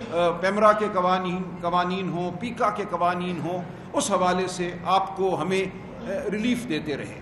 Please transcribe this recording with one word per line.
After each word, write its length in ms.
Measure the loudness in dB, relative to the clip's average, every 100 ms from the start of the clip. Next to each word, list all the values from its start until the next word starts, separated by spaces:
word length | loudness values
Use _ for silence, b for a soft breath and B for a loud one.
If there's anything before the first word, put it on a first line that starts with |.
| -4 2 2 2
पेमरा 320 | 0 6 6
के 160 | 6 2
कवानीन, 520 | 2 2 2 0 -4 -6 -6
कवानीन 480 | 0 0 2 0 -2
हों, 200 | -2 -4
पीका 360 | -4 -6 0 0
के 140 | 0
कवानीन 560 | -2 0 2 2 -2 -2
हों, 220 | -4 -4 -6 B B
उस 180 | -2 2
हवाले 360 | 2 4 2 0
से 200 | -2 -4 -4 2
आपको 480 | 2 2 0 0 0
हमें, 260 | 0 0
अ, 100 | 0 -6 -12 -10 -6 -4 -2
रिलीफ 320 | 0 0 0
देते 300 | -2 -4 -4
रहे, 220 | -6 -6 -12